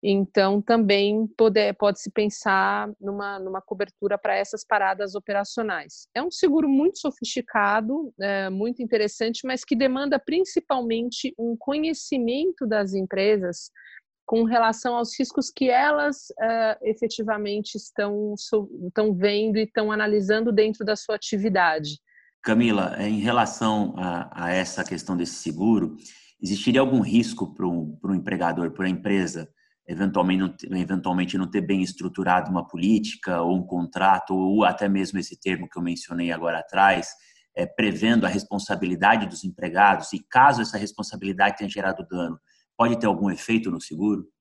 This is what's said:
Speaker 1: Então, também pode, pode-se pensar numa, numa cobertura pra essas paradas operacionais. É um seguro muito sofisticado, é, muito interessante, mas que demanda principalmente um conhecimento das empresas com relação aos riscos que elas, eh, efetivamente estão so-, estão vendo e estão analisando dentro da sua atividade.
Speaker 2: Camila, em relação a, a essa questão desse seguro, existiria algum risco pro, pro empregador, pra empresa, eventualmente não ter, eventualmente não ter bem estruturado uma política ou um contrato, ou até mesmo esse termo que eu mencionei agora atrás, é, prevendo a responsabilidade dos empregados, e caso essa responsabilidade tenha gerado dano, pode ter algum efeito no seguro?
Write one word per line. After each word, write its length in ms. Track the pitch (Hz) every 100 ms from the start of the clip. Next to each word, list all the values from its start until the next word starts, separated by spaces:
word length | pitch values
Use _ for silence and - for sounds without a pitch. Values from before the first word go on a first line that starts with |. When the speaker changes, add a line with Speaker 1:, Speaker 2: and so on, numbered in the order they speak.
| 202
Speaker 1:
Então, 540 | 196 190 - 190 202
também 640 | 208 233 208 202 202 214 220
pode, 440 | - 226 208 208
pode-se 380 | 196 202 196 -
pensar 800 | 208 208 - - 190 190 202 208 208
numa, 380 | 196 202 202 202
numa 240 | 190 185
cobertura 560 | _ 190 202 _ 202 202
pra 180 | 208 196
essas 260 | 196 214
paradas 520 | - 214 190 190 202
operacionais. 960 | 196 196 202 202 - 220 175 147 - -
É 80 | 233
um 80 | 320
seguro 380 | - 370 302 311
muito 300 | 269 311 -
sofisticado, 1120 | 302 - 233 - 233 233 202 214 220 285 294 _
é, 300 | 196 196 190
muito 320 | 190 220 240
interessante, 640 | 233 226 208 - 233 226 254
mas 180 | 262
que 100 | -
demanda 440 | 240 269 254 285 269
principalmente 1120 | - 320 381 - - 269 233 226 240 233 262 -
um 180 | 233 233
conhecimento 1080 | - 285 311 311 - 269 233 254 339 349 240
das 260 | 214 196
empresas 760 | 196 190 196 196 214 180 175 - _ - - _ _ -
com 180 | 226
relação 500 | 226 233 226 226 254
aos 240 | 240 233 -
riscos 320 | 262 - 262
que 180 | - 262
elas, 640 | 247 294 294 294 277 - -
eh, 380 | 220 226 220 214
efetivamente 920 | 214 220 233 - 220 214 208 208 208
estão 600 | 214 - - 202 208 208 208
so-, 320 | - 214 202 - 180
estão 280 | - 214
vendo 440 | 185 202 208 220 208
e 60 |
estão 280 | 220 - 214
analisando 580 | 214 214 208 190 214 226
dentro 320 | 208 214 214
da 140 | 208 214
sua 180 | -
atividade. 840 | 214 - 208 214 190 175 156 147 147 _ _ _ _
Speaker 2:
Camila, 540 | - 113 117 104 90 85
em 220 | 104 107
relação 760 | 104 120 110 - 113 107 101 -
a, 460 | 90 87 - - 85
a 40 |
essa 320 | 92 90 -
questão 320 | 90 87 -
desse 200 | 90 85
seguro, 640 | - 82 78 104 107 90 - - - _ _
existiria 380 | 131 - - 123
algum 200 | 131 131
risco 520 | 95 110 113 - 85
pro, 440 | - 92 87 78 78
pro 140 | 92
empregador, 560 | 95 92 92 85 85 85
pra 180 | 80 92
empresa, 580 | 90 104 98 87 82 78 _ _ _ _
eventualmente 540 | 85 98 98 90 95
não 80 | 92
ter, 240 | - -
eventualmente 640 | 92 87 95 90 90 90 95
não 140 | 90
ter 100 | 104
bem 220 | 87 98
estruturado 680 | 92 - 90 - 90 90 85
uma 160 | 90 -
política 760 | 85 92 110 107 - - 87
ou 140 | 85 92
um 100 | 90
contrato, 680 | 90 87 92 95 92 -
ou 300 | 95 92 101
até 240 | 110 - 101
mesmo 300 | 98 92 98
esse 200 | 85 -
termo 300 | 98 92 87
que 100 | -
eu 40 |
mencionei 500 | 87 85 - 85 87
agora 280 | 82 82 82
atrás, 500 | 85 95 98 92 - - _ _ _
é, 120 | - 87
prevendo 580 | - 107 90 110 117
a 60 | 95
responsabilidade 960 | 95 - 101 - 95 92 90 98 113 98
dos 180 | -
empregados, 720 | 95 87 90 87 101 95 -
e 100 | 98 -
caso 320 | 127 139 123
essa 160 | 110 107
responsabilidade 800 | 104 - 104 95 95 92 98 98
tenha 100 | 101
gerado 380 | 104 95 92 87
dano, 320 | 90 85 85 _ _ _ _
pode 220 | 117 113
ter 80 | 110
algum 240 | 90 98
efeito 400 | 85 - 113 110
no 100 | 82
seguro? 480 | - 78 104 98 - _